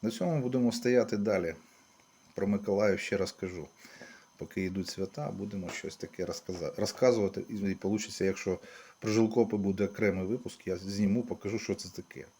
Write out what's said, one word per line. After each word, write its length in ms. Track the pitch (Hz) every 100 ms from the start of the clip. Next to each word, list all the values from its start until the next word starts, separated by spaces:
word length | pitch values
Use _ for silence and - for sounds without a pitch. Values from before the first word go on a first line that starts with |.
На 100 | 110
цьому 300 | 113 180 160
будемо 300 | 123 127 123
стояти 460 | 113 123 123 113 110
далі. 380 | 104 98 85 80 - _ _ _ _ _ _
Про 140 | - 98
Миколаїв 520 | 101 101 101 104 95
ще 180 | - 98
раз 140 | 90
кажу. 360 | - 95 90 73 - - - - - - _
Поки 260 | - -
йдуть 260 | 92 95 90
свята, 420 | - 95 - 147
будемо 380 | 95 98 104 90
щось 260 | - - -
таке 300 | 85 - 90
розказа-, 480 | - - 90 80 -
розказувати. 680 | 104 - 131 117 98 98 -
І, 220 | 107 101
і 40 | 95
получиться, 500 | 98 107 - - 95
якщо 340 | 95 - 90 - - - -
про 120 | 110
жилкопи 460 | 107 113 117 110 104
буде 280 | 98 95 98
окремий 400 | - 104 95 92
випуск, 420 | 123 117 - -
я 100 | 90
зніму, 460 | 95 101 101 110
покажу, 360 | 120 - 101 110
що 160 | - 95
це 140 | 95
таке. 360 | - - - - _